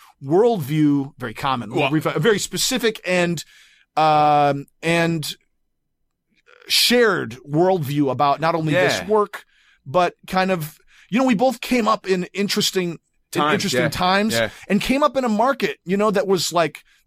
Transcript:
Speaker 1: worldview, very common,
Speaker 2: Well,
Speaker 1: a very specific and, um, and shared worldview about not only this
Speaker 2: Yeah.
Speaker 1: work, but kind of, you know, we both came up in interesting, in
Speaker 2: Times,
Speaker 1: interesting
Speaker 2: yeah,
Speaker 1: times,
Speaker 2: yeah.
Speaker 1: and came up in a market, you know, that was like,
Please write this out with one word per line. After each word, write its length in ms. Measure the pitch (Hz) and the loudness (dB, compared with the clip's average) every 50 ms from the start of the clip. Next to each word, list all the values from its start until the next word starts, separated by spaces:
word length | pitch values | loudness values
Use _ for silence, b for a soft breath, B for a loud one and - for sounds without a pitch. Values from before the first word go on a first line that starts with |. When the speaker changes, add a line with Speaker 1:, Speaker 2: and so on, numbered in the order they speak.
| B B B B | B B B B
Speaker 1:
worldview, 920 | 139 135 156 185 233 240 233 190 143 123 156 156 151 147 143 143 135 139 - - | -4 0 2 4 4 4 2 0 -4 -2 0 2 2 2 2 0 -2 -6 -10 -12
very 160 | 120 117 107 | -12 -12 -8
common, 400 | - - 139 131 123 110 101 120 | -6 -4 -4 -2 -4 -4 -4 -2
Speaker 2:
Well, 160 | 170 143 131 147 | -2 0 0 0
Speaker 1:
a 240 | 156 - 160 139 156 | 0 -2 -2 -2 0
very 200 | 151 233 208 190 | 2 2 2 0
specific 600 | - - - 175 - - 262 233 - 226 220 - - | -2 -6 -6 -4 -4 -2 -2 -2 -2 -2 -4 -4 -6
and, 360 | 175 180 180 175 175 175 160 - b b b b b b b b b - 151 | -4 -2 0 0 -2 -2 -6 -8 b b b b b b b b b -2 0
um, 680 | 160 156 151 151 151 151 147 147 147 143 143 139 143 - _ _ | 2 4 4 4 4 4 4 4 4 2 0 -2 -6 -14 _ _
and 540 | - 165 170 170 170 165 165 160 147 - - - _ _ _ _ _ _ _ _ _ _ _ _ _ _ _ _ _ _ _ _ _ _ - - - - | -2 0 0 2 2 0 0 -2 -4 -8 -12 -14 _ _ _ _ _ _ _ _ _ _ _ _ _ _ _ _ _ _ _ _ _ _ -20 -18 -10 -4
shared 640 | - - - - 233 247 240 214 185 147 127 117 110 - - 143 | -2 0 0 2 4 4 4 4 2 0 -2 -6 -10 -14 -10 -4
worldview 640 | 143 156 175 185 190 180 147 123 143 147 143 131 | 0 2 4 4 2 0 -2 -4 -2 0 0 0
about 280 | 127 127 147 143 139 135 | 0 0 2 0 0 0
not 160 | 151 165 165 | 0 -2 0
only 180 | 165 160 156 165 | 0 0 0 2
this 260 | 180 185 165 123 104 | 2 2 2 0 -2
Speaker 2:
Yeah. 80 | 175 190 | -2 0
Speaker 1:
work, 380 | 214 214 208 - - - - b b b b b b b b | 0 0 0 0 -4 -14 -20 b b b b b b b b
but 300 | 135 131 180 180 170 - _ _ - | -4 0 0 0 0 -2 _ _ -4
kind 240 | - 185 190 190 | -2 -2 0 0
of, 260 | 190 175 151 151 - _ _ b b b b b | -2 -4 -4 -8 -14 _ _ b b b b b
you 80 | 175 240 | 0 2
know, 60 | 269 | 2
we 100 | 262 233 | 2 2
both 260 | 180 247 262 240 - | 2 2 0 0 -2
came 260 | - - 254 247 214 214 | -4 -2 0 0 2 0
up 200 | 220 196 - 190 | 0 -2 0 -2
in 180 | 190 180 180 - - | -2 -2 -2 -4 -4
interesting, 580 | 185 202 202 - 208 - - - 190 180 175 | -4 -4 -2 -2 -2 -2 -2 -2 -2 -4 -4
in 80 | 160 - _ _ _ _ _ _ | -6 -10 _ _ _ _ _ _
Speaker 2:
Times, 220 | - 160 147 151 147 | -4 -2 0 2 0
Speaker 1:
interesting 260 | - - 190 123 123 | 0 0 -2 -2 0
Speaker 2:
yeah, 80 | 123 113 | -2 -2
Speaker 1:
times, 440 | - - 180 180 190 196 208 226 214 | -2 -2 0 0 2 2 0 0 0
Speaker 2:
yeah. 160 | 117 113 104 B B B B | -2 -2 -2 B B B B
Speaker 1:
and 140 | 190 208 | -2 -2
came 220 | - - 254 277 302 | 0 0 0 2 2
up 120 | 285 247 269 | 0 0 0
in 60 | 254 | -2
a 60 | 240 | 0
market, 500 | 214 208 226 269 277 247 208 151 135 - - | 0 0 0 0 0 0 -2 -4 -4 -6 -6
you 120 | 165 190 202 | -4 -2 0
know, 140 | 208 214 | 2 2
that 160 | 190 202 185 190 | 0 0 0 0
was 240 | 190 175 - - 160 | 0 0 0 -2 0
like, 300 | 175 165 151 - - _ b b b b | 0 0 -2 -4 -10 _ b b b b